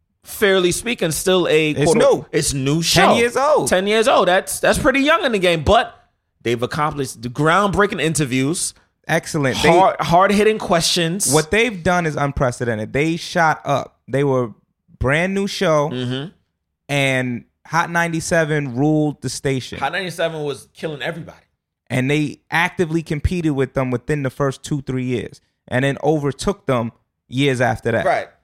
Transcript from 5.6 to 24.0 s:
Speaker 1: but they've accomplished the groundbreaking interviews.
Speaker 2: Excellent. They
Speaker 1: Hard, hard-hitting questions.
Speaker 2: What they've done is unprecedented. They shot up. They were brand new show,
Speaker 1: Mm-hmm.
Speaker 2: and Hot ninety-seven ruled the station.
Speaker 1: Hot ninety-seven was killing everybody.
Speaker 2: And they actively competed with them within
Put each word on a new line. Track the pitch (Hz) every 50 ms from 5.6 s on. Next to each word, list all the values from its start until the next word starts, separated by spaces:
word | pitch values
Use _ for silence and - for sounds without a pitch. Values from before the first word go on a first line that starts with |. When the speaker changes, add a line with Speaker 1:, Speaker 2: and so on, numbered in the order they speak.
| 143
Speaker 1:
but | 165 202 240 247 - - - _ _ _ _ _ _ _ _ -
they've | 113 120 117
accomplished | 123 117 - 151 151 156 147 143 135 123 - -
the | 113 123
groundbreaking | 120 131 147 160 170 190 208 202 160 175 208 196 226 156
interviews. | 139 160 160 - 151 120 123 131 131 139 170 - - - - _ _ _ _ _ _
Speaker 2:
Excellent. | - 156 170 - - - 160 139 135 113 104 -
They | 156
Speaker 1:
Hard, | 165 175 190 170 - -
hard-hitting | 156 143 170 180 190 196 202 208 214 220 220 214
questions. | - - 180 165 165 - - 175 170 165 170 202 - - 139
Speaker 2:
What | 156 151 156
they've | 202 214 233 254 202 175
done | 156 185 180 180 170
is | 156 143
unprecedented. | 151 143 143 - - 143 123 120 - 123 117 113 107 107 110 -
They | 131 151 165 165
shot | 170 - - - 175 165 156 143 - -
up. | - 143 123 - - _ _ _
They | - 120 135 143
were | 139 131 127 123 110 101 _ _ _ _ _ _ _ - -
brand | - 127 143 160 175 190 196
new | 196 196
show, | 196 - - 196 170 156 151 143 151
Speaker 1:
Mm-hmm. | 123 127 127 123 127 131 139 196 - _ _ _ _ _ _ _ _ _ _ -
Speaker 2:
and | 143 143 139 135 131 127 127 127 120 110 - _ _ _ -
Hot | - 156 165 170 165
ninety-seven | 170 170 170 170 165 165 - - 180 165 160 151 156 147 147 135 117
ruled | 123 143 151 156 151 151 151 139 -
the | - 131
station. | - - - 143 135 131 - - - 113
Speaker 1:
Hot | 139 139 165
ninety-seven | 190 190 180 165 175 165 165 160 156 147
was | 143 135 139 - _ _
killing | - 180 160 151 131
everybody. | 123 156 165 170 127 90 - - _ _ _ _ _ _ _ _ _ -
Speaker 2:
And | 117 127 127 135
they | 147 151 151 131 - - _ -
actively | - 160 170 180 - - 180 156 156 165
competed | 156 - 160 147 - - 185 175 160 160 143
with | 135 135 127 -
them | 143 131 127
within | 127 120